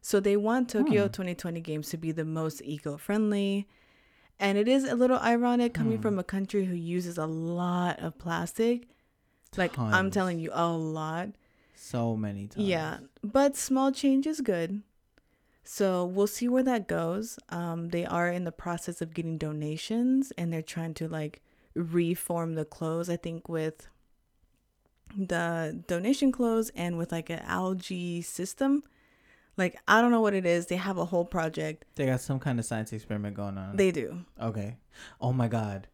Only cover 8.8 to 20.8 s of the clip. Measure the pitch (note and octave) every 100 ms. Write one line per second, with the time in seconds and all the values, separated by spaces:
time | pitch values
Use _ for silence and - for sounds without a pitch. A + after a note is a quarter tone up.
8.8 | A#3+ _ _ _ _ _ _ - F3+ -
9.8 | A2+ F#3 F#3+ G3 F#3 E3+ D#3+ - E3+ E3
10.8 | D#3+ D#3 D#3 E3 G3 - _ _ _ _
11.8 | - B2+ A#2 A2 G#2+ G2+ G2+ - G3+ E3+
12.8 | D#3 D#3 - _ G#3 C4 C#4+ C#4 - C4
13.8 | C4+ C4+ C#4 C4+ C#4 D#4 A#3+ F3+ E3 G3+
14.8 | - _ _ _ _ _ _ _ - -
15.8 | G3 F3+ F3+ F#3 G#3 - A#3+ B3+ C4 A#3+
16.8 | F#3+ E3+ E3 F#3 A3+ - - F3 E3+ E3
17.8 | E3+ E3+ F3 F3 F3 F3 F3 E3 - E3+
18.8 | - E3+ E3 D#3+ E3+ D#3+ D#3 D3+ D3+ D#3
19.8 | - A3+ B3 C4 C4+ - E3+ E3 D#3 -